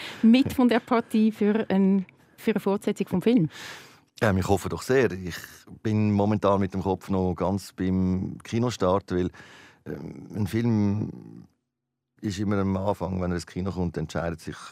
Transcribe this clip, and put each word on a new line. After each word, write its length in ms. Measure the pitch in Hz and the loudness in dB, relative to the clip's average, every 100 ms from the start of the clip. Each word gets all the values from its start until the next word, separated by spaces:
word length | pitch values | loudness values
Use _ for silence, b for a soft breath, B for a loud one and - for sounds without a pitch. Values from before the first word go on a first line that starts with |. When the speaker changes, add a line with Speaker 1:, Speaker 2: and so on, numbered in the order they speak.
| B B | B B
Speaker 1:
mit 300 | 220 254 254 | 6 6 4
von 160 | - 247 | 2 4
der 120 | 226 | 2
Partie 500 | - 233 - 220 220 | 2 0 2 2 2
für 360 | 214 208 220 - | 2 2 2 2
ein, 380 | 190 190 196 185 _ _ - | 2 4 2 -2 _ _ -6
für 160 | 226 | -2
eine 80 | 202 | -2
Fortsetzung 460 | 196 202 214 208 185 | 0 -2 -2 -4 -2
vom 160 | 185 | 0
Film? 280 | 220 247 156 B B B B B B - | 2 4 2 B B B B B B -2
Speaker 2:
Ähm, 180 | 107 95 | 2 2
ich 100 | 90 | 2
hoffe 200 | 98 90 | 0 0
doch 140 | 82 | -6
sehr. 300 | - 131 107 | 0 2 2
Ich 240 | 92 90 - - - - 98 | 0 -8 -10 -14 -20 -20 -8
bin 280 | 113 107 104 | -2 2 2
momentan 480 | 101 104 104 98 98 | 4 2 2 4 2
mit 160 | 98 | 0
dem 80 | 95 | -2
Kopf 260 | 95 92 - | -2 -2 -2
noch 280 | 95 92 85 | 0 0 0
ganz 360 | 90 98 - | -2 -2 -6
beim 680 | - 92 92 92 92 - - | -6 -2 0 0 0 -4 -10
Kinostart, 720 | - 117 123 - 90 98 - | -6 -2 -2 0 2 2 0
weil, 180 | 90 90 B B B B B - | -2 -2 B B B B B -14
ähm, 400 | 78 80 - - | -12 -12 -14 -10
ein 120 | - 104 | -6 -4
Film 960 | 110 117 107 101 107 101 58 55 57 - _ _ _ _ _ _ _ | -2 0 2 2 0 -4 -10 -18 -20 -20 _ _ _ _ _ _ _
ist 200 | 107 92 | -6 -4
immer 180 | 101 101 | -2 0
am 180 | 98 95 | 0 0
Anfang, 460 | 101 98 87 92 | -2 -2 -4 -4
wenn 80 | 90 | -2
er 60 | 87 | -4
ins 100 | - | -6
Kino 240 | 92 92 | -8 -6
kommt, 260 | 87 87 80 | -4 -4 -4
entscheidet 440 | 80 80 85 80 | -6 -4 -4 -6
sich, 160 | - - - | -10 -14 -14